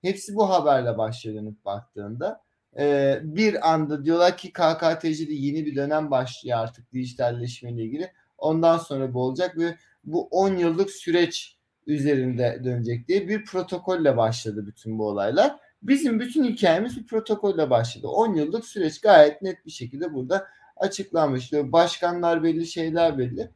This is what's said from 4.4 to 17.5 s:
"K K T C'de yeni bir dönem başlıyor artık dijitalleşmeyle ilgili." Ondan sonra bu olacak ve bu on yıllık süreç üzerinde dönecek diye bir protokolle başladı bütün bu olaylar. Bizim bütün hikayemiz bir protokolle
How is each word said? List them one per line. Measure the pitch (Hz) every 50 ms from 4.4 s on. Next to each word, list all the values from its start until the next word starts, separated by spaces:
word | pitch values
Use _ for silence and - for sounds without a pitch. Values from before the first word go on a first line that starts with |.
| - 180
"K | _ - 170 160 165 160
K | 170 160 165 165
T | - 160 156
C'de | 151 160 147
yeni | 151 143 135 143 143 160 151
bir | 147 135
dönem | 135 139 143 151 156 156 147
başlıyor | 139 127 131 127 - - - 123 120 113
artık | 113 113 - - - _
dijitalleşmeyle | - 127 127 127 - - 127 120 120 120 120 120 120 - 123 120 120 117
ilgili." | 113 110 131 151 180 185 _ _ _ _ _ _
Ondan | - 156 160 165 165 165 165 170
sonra | 165 - 143 135 135 127 120
bu | 123
olacak | 127 131 131 131 180 180 175 160
ve | 170 170 165 _ _ _ _ _ _
bu | 147 156 170 - -
on | - 180 190 202 190
yıllık | 180 175 170 160 170 196 196
süreç | - - - 170 165 175 175 165 - - - - _ _ _ _ _ _ _
üzerinde | 147 151 147 139 147 143 131 127 127 123 120 123 117 117 - 127
dönecek | 127 123 120 117 117 120 120 120 -
diye | 180 202 180 175
bir | 214 214 208
protokolle | - - 185 180 - 185 175 - - 185 175 160 143 127
başladı | 113 113 110 117 - - 113 104 107 101
bütün | 101 - - - 113 110 110
bu | 107 104
olaylar. | 104 101 98 107 127 170 233 294 294 - _ _ _ _
Bizim | - 220 277 277 320 254 226 220
bütün | 247 247 - 311 269
hikayemiz | 240 208 - 208 175 160 180 214 247 247
bir | 254 220
protokolle | - 226 220 220 - 214 202 208 202